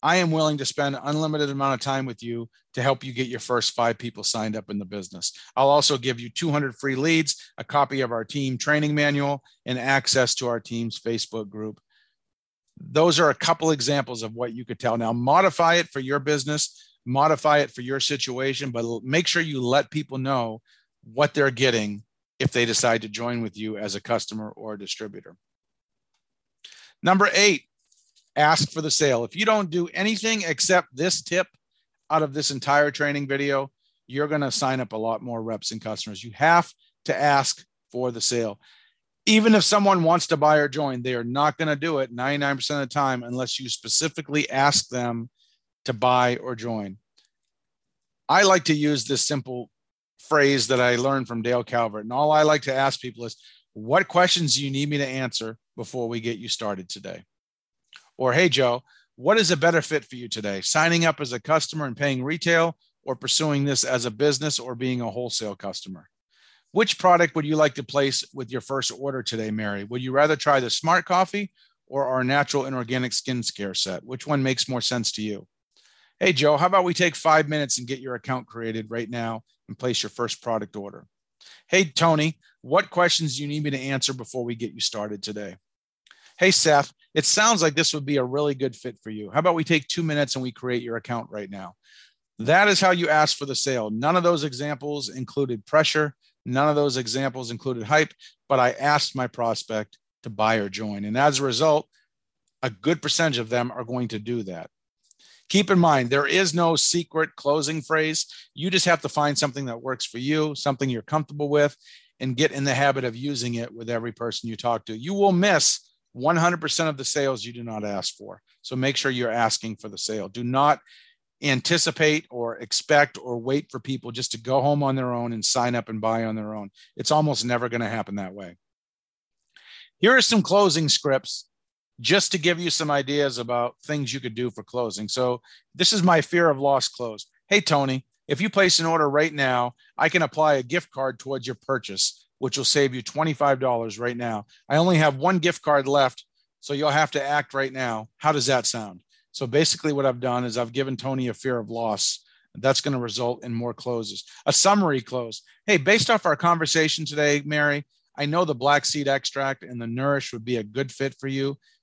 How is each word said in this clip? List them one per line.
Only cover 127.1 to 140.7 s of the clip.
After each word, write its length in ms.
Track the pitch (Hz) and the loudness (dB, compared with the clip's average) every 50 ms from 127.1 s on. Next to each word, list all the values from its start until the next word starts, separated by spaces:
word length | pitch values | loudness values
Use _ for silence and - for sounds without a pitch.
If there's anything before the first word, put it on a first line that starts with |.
almost 340 | 151 151 156 147 135 - - | 2 2 2 2 0 -2 -2
never 240 | 123 123 120 123 117 | 0 0 0 -2 -2
gonna 200 | 120 120 113 104 | -2 -2 -4 -2
happen 260 | 113 113 98 - 101 | -4 -6 -6 -6 -6
that 180 | 101 95 92 95 | -8 -8 -10 -10
way. 240 | 101 95 87 90 _ _ _ _ _ _ _ _ _ _ _ _ _ _ _ _ _ _ _ _ _ _ - - - - _ _ | -14 -16 -16 -18 _ _ _ _ _ _ _ _ _ _ _ _ _ _ _ _ _ _ _ _ _ _ -20 -20 -20 -20 _ _
Here 180 | - 175 226 262 | 2 4 6 6
are 60 | 262 | 6
some 200 | - - 233 208 | 6 4 4 4
closing 480 | 156 - 185 202 202 185 143 165 156 139 | 4 4 6 6 6 6 4 2 2 2
scripts 580 | - - - 147 135 131 - - - - - _ _ _ _ _ _ _ _ _ _ - | 0 0 0 0 0 0 -2 -4 -12 -12 -14 _ _ _ _ _ _ _ _ _ _ -6
just 320 | 120 110 175 202 - - - | 0 2 2 2 2 2 -2
to 40 | |
give 220 | 170 147 175 175 165 | 0 0 0 0 0
you 100 | 175 165 | -2 -2
some 220 | - - 160 151 | -2 -2 0 0
ideas 460 | 143 143 131 131 143 147 143 135 120 | 0 0 0 0 0 0 0 0 -2
about 380 | 120 117 117 123 120 120 123 - _ - | -4 -6 -4 -2 -2 -2 -4 -6 _ -8
things 280 | - 151 147 135 117 123 | -6 -4 -4 -4 -4 -6
you 60 | 135 | -8
could 160 | 127 123 110 | -8 -8 -6
do 160 | 120 123 120 | -4 -6 -6
for 120 | - 110 98 | -6 -10 -14
closing. 440 | _ - 123 120 110 95 101 107 | _ -6 -4 -4 -4 -4 -8 -8
So 340 | 98 - 131 127 123 123 120 _ _ - _ _ _ - | -6 -2 -2 0 0 -2 -4 _ _ -20 _ _ _ -4
this 200 | - 185 - 220 | 0 0 2 2
is 100 | 202 170 | 4 4
my 180 | 180 170 160 | 4 4 4
fear 280 | - - 175 170 170 160 | 2 2 2 4 4 4
of 100 | 139 135 | 2 2
loss 280 | 139 139 139 131 - | 2 2 2 2 0
close. 400 | - - - 123 113 107 104 - _ _ _ _ | -2 -6 -6 -10 -10 -10 -12 -16 _ _ _ _
"Hey, 140 | - 202 208 | 2 2 2
Tony, 440 | - - 156 143 139 135 131 131 - _ _ _ _ | 2 2 2 2 2 0 -2 -4 -6 _ _ _ _
if 140 | - 143 127 | -6 -4 -2
you 80 | 196 214 | -2 -2
place 300 | - 202 196 185 - - | 2 2 4 4 4 2
an 60 | 165 | 2
order 240 | 165 165 165 151 143 | 2 2 2 2 2
right 240 | 139 147 156 160 151 | 2 2 0 0 0
now, 420 | 143 139 127 127 123 123 123 - _ _ _ _ | 0 0 0 2 0 0 -2 -6 _ _ _ _
I 120 | - 151 160 | 0 0 2
can 120 | - 175 | 2 2
apply 340 | 160 135 - 151 156 151 143 | 0 0 0 2 2 4 4
a 80 | 135 123 | 2 0
gift 280 | 120 | -2